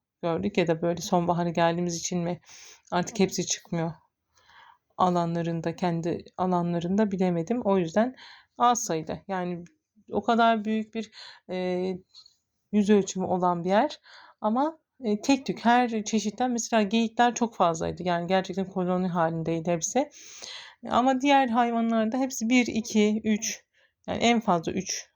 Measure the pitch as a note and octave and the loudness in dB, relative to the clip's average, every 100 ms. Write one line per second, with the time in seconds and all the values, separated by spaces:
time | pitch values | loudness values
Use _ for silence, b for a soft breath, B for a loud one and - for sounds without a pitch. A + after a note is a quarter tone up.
0 | _ - E3+ E3 G3+ G3+ E3 D#3+ E3+ E3+ | _ -6 -4 -2 -2 0 0 0 0 -2
1 | - F3+ F3 F3 E3+ E3 E3+ E3+ F3 E3+ | 0 0 2 0 0 2 2 2 -2 -4
2 | - F3+ E3+ E3+ B B B B B F3+ | -4 -4 -4 -6 B B B B B -4
3 | F3 - F#3+ F#3 E3 - - E3+ E3 D#3+ | -2 0 0 0 -6 -6 -6 -4 -4 -8
4 | _ _ _ b b b b b _ - | _ _ _ b b b b b _ 0
5 | F3+ F3 E3+ E3+ E3 E3 E3 E3 F3+ E3 | 2 2 0 -2 -2 -2 -4 -2 -2 0
6 | E3+ - - - F#3 F3+ F3 E3+ E3+ G3 | -2 -4 -6 -4 0 0 0 -2 0 0
7 | G#3+ F#3+ F#3 E3+ E3 A#3+ G3 G3 E3 G#3 | 2 2 2 0 -2 -2 2 2 2 0
8 | B3+ - B B B - A#3+ A#3+ - D#3+ | 0 -2 B B B 2 2 2 -2 -4
9 | D#3 - - F#3 F3 E3+ F3 _ _ _ | -4 -8 -6 -4 -4 -6 -12 _ _ _
10 | - E3 A#3+ A3+ A#3 A3+ G#3+ A3 A3 A3+ | -8 -4 0 4 4 2 0 -4 -4 -8
11 | A3 B B B - F#3 F3+ F3+ F#3 F3+ | -10 B B B -8 -4 -2 -2 -2 -6
12 | - B B B _ _ - G#3 G3 G#3 | -12 B B B _ _ -2 0 4 4
13 | F#3+ F#3 F#3 F3+ F3+ F3 F3+ G3+ D4 - | 4 -4 -2 0 0 0 2 2 2 -4
14 | B B B B G#3+ A#3 D4+ D#4+ _ - | B B B B -2 0 -2 -4 _ -8
15 | A#3 G#3 - C4+ F3+ F3+ A3+ A#3+ B3 A3 | -4 -2 0 0 0 -2 2 4 2 -2
16 | G#3 A3 G#3 - B3+ A#3+ - A3+ G3+ A3+ | -2 -2 -2 -2 -2 -2 0 0 2 0
17 | A3+ - A#3+ A#3+ A#3 - F3 E3 E3+ D#3+ | 0 2 2 2 -2 2 2 2 -4 -4
18 | F3 E3+ F3 F#3+ F#3 F3+ F#3+ F#3+ F3+ F3+ | -2 -2 0 0 0 -4 -4 -2 0 0
19 | F#3 F3 E3 E3 D#3+ E3 E3 E3+ - B3 | 0 0 0 0 -2 -2 -2 -2 -2 -2
20 | D4 B B B B B B B - A3+ | -2 B B B B B B B -2 2
21 | B3+ C4 C#4+ C#4 B3+ A#3 A#3+ A#3 A3+ A3+ | 2 2 4 4 4 2 2 0 0 0
22 | A3 B3+ C4+ - A3+ B3+ A3+ A3 - A3 | 0 0 -2 -2 2 2 2 -2 0 2
23 | G#3 G#3+ G#3+ G#3+ - - _ _ _ _ | 4 2 0 -2 -2 -8 _ _ _ _
24 | - - A#3 A#3 A3 F3 - F#3+ - - | -8 0 2 2 2 0 0 -6 -6 -8
25 | - | -10